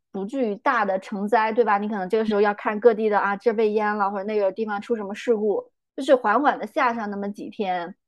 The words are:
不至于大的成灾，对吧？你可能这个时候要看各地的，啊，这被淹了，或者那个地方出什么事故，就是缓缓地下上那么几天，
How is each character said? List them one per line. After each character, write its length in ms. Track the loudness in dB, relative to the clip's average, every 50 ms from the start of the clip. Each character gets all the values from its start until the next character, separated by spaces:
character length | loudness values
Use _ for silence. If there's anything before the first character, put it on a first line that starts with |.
| _ _
不 140 | -8 -8 -8
至 220 | -6 -4 -2 -2 -2
于 80 | -2 -2
大 280 | -2 0 0 2 0
的 140 | 0 -2 -4
成 280 | -4 -6 -6 -6 -2 0
灾， 240 | 2 2 2 2
对 120 | 2 2 2
吧？ 160 | 2 2 0
你 100 | 0 -2
可 60 | -4 -6
能 100 | -4 -2
这 120 | 0 0
个 60 | 0
时 100 | 2 2
候 60 | 4
要 120 | 4 2 2
看 260 | 0 -2 -4 -2 4
各 140 | 4 4 4
地 160 | 6 2 2
的， 80 | 2 2
啊， 160 | 2 2 -2
这 160 | 0 0 0
被 200 | 2 2 2 2
淹 260 | 2 2 0 0 0 0
了， 140 | 0 0
或 80 | -2 -2
者 40 | -4
那 140 | -2 0 0
个 140 | 0 0
地 120 | 0 -2 -4
方 160 | -4 -6 -6
出 160 | -4 -4 -4
什 80 | -4 -2
么 120 | -6 -8
事 200 | -6 -2 0 0
故， 360 | 2 2 0 0 -2 -4 -8 _ _ _ _ _
就 80 | -8 2
是 120 | 2 2
缓 240 | 4 4 2 2 2
缓 200 | 2 2 0 0
地 80 | -4 -6
下 260 | -2 0 0 0 0
上 160 | -2 -6 -6
那 80 | -6 -6
么 100 | -6 -8
几 180 | -8 -10 -12 -12
天， 460 | -8 -6 -4 -4 -2 -4 -6 -8 -12 -16 _